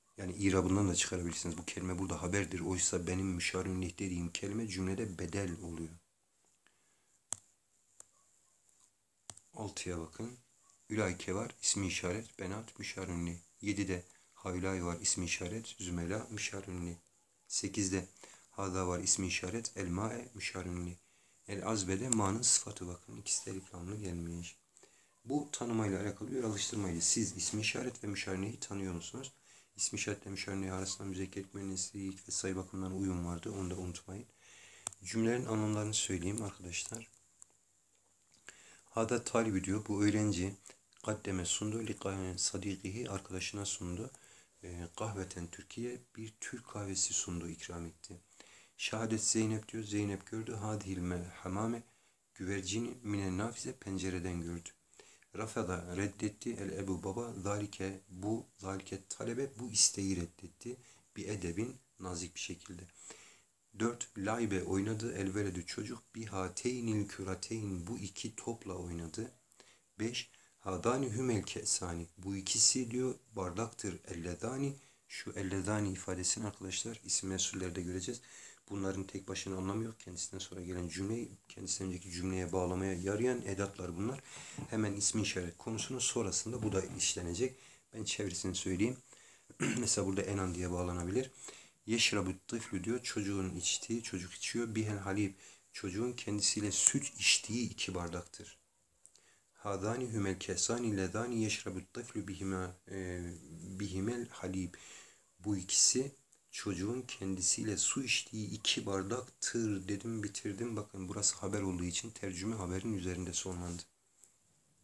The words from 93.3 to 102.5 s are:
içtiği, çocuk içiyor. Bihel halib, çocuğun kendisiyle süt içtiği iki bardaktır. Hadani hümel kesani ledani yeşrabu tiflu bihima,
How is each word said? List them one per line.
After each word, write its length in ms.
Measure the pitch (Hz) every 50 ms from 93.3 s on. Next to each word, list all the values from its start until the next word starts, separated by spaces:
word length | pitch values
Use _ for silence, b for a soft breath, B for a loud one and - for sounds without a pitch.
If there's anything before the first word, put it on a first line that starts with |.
| 101 98 95 92 87
içtiği, 480 | 87 90 - - - - - 113 120 113
çocuk 300 | - - 92 87 90 -
içiyor. 420 | - - - - 117 117 113 107
Bihel 240 | 110 110 107 107 101
halib, 360 | 95 98 95 104 104 95 95 B B B B B B _ -
çocuğun 400 | - - 98 87 104 117 123 123
kendisiyle 600 | 120 - - 104 104 - - - - 104 104 92
süt 480 | - - - - 139 135 - - -
içtiği 500 | - - - - - - 107 120 120 113
iki 240 | - - - - 92
bardaktır. 640 | 90 87 85 82 87 85 - - - 85 - - - _ _ _ _ _ _ _ _ - - b b b b b b b b _
Hadani 600 | - - 104 98 95 95 107 113 127 127 120 110
hümel 260 | 110 98 98 92 90
kesani 580 | - - 92 - - - 113 120 123 113 104
ledani 460 | 95 95 90 90 107 117 120 120 113 110
yeşrabu 380 | 107 101 - - 101 92 95 95 - -
tiflu 360 | 117 117 - - 107 95 98
bihima, 480 | 95 85 98 95